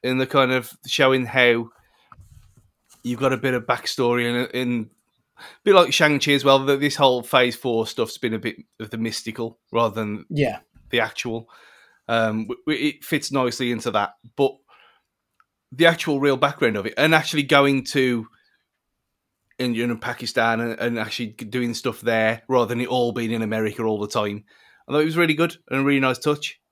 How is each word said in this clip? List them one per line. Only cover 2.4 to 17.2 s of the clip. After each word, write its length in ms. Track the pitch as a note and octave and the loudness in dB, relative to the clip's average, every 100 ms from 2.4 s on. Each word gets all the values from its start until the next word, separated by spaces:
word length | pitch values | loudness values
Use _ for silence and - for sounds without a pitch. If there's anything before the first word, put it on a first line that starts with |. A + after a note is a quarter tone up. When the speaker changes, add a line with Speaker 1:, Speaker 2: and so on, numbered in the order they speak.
| _ _ _ _ _ _ | _ _ _ _ _ _
Speaker 1:
you've 160 | A#2+ A#2+ | -8 -2
got 140 | C3 | 0
a 40 | B2+ | 0
bit 160 | C3 | 0
of 100 | B2+ A2 | -2 -2
backstory 640 | B2 - - B2 A#2+ A#2+ | -4 -4 -2 0 2 0
and, 240 | A#2+ B2 | -2 -2
and 360 | B2 B2+ A#2+ A2 _ _ _ _ _ | -4 -2 -2 -4 _ _ _ _ _
a 20 | - - | -20 -6
bit 120 | - G3 | 4 6
like 180 | E3+ | 6
Shang-Chi 380 | - D#3 C#3+ D3 | 4 4 4 2
as 100 | C#3+ | 2
well, 160 | C#3 C3+ C3+ | 6 4 4
that 140 | C#3 | 0
this 160 | C#3+ - | 0 2
whole 280 | C#3 B2+ | 2 2
Phase 320 | A#2 C3+ B2 A#2+ | 2 2 2 0
Four 320 | C3 A2+ A2+ | -2 -2 -2
stuff's 300 | - A2 - | -4 -6 -4
been 160 | B2 | -4
a 60 | A2 | -4
bit 180 | A2+ - - _ | -6 -10 -18 _
of 100 | G#2+ | -12
the 80 | A2+ | -6
mystical 600 | A2+ G#2 - G#2+ - - _ | -6 -6 -10 -8 -10 -10 _
rather 240 | A#2 A#2 G#2 | 0 0 -2
than 300 | G#2+ G#2 - | -6 -6 -8
Speaker 2:
Yeah. 300 | D3+ C3+ G2+ _ _ - | -2 -2 -4 _ _ -4
Speaker 1:
the 100 | A#2+ | -2
actual. 500 | A2 - B2 A2+ A2 - - _ _ _ - | -2 -4 -8 -8 -10 -20 -20 _ _ _ -4
Um, 360 | A#2 A2+ G#2+ G#2+ | 0 0 -2 -6
w-, 140 | B2 - | -8 -4
w-, 220 | C#3 D3 | -2 -2
it 140 | C#3 | -4
fits 280 | - D3+ C#3+ | -6 -4 -2
nicely 400 | C#3 B2+ A#2+ B2+ | -2 -2 -2 -4
into 200 | A#2 A#2+ | -2 -2
that, 240 | G#2+ G2+ - - - | -2 -2 -6 -20 -2
but 160 | C3+ - _ _ _ _ _ _ _ _ _ _ _ | -2 -2 _ _ _ _ _ _ _ _ _ _ _
the 140 | B2+ E3 | 2 2
actual 320 | E3 - C#3+ | 2 -2 0
real 180 | C#3+ C3 | 2 2
background 380 | C#3+ C#3+ B2 G#2 | 0 2 0 0
of 80 | G2+ | -4
it 80 | - | 0
and 160 | D3+ | 4
actually 280 | D#3+ | 4